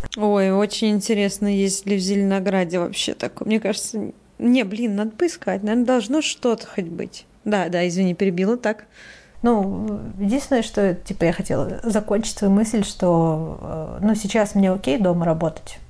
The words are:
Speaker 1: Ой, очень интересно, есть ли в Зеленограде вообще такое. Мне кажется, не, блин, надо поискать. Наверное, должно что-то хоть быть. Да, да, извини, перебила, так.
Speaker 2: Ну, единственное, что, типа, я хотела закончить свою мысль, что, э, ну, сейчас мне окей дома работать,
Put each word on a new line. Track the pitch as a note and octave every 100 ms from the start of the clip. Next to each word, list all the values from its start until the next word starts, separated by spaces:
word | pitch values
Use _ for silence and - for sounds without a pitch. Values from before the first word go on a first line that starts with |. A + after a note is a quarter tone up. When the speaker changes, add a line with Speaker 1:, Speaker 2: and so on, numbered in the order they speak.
| - -
Speaker 1:
Ой, | G#3 G3+ F#3+
очень | G3 G#3 - A3
интересно, | G#3 G3+ G#3 G3+ G3 G3+
есть | G3 G3 F#3+ G3
ли | G3+
в |
Зеленограде | F#3 G3+ G3 G3 F#3+ F#3+ F3 F3+
вообще | F3 - - -
такое. | - - G#3+
Мне | A3
кажется, | G3+ - - A3 G3+ - _ -
не, | A#3 B3+
блин, | G3 G#3+ A#3+ G3+
надо | A3
поискать. | G#3+ F4 - - F#3+
Наверное, | G#3 A#3 A#3+
должно | B3+ G#3 D4+
что-то | D4+ - A#3+ A3 -
хоть | - E3+
быть. | F3 - - - _
Да, | G#3 G#3 F3
да, | F3 F3+
извини, | F3 F#3
перебила, | F3 G3 F3 F#3+ B3
так. | G#3+ A3 - - - - - -
Speaker 2:
Ну, | A#3+ A3 G3 F#3 G#3+ G#3 - F#3
единственное, | G3+ C4 - B3+
что, | A3+ - G3+ F3+
типа, | - F#3+ E3
я |
хотела | - - - - -
закончить | A#3 G#3 G#3+ G#3 A3 -
свою | G3
мысль, | G3 A3 A3
что, | G3 - F3+ E3 E3 D#3 D#3+ D3+
э, | - D#3+ D#3 -
ну, | G#3 G#3+
сейчас | G3 A3+ G#3 G3+
мне | F#3+
окей | F#3+ - C4+
дома | F#3 F3
работать, | E3+ D#3+ E3 - - - -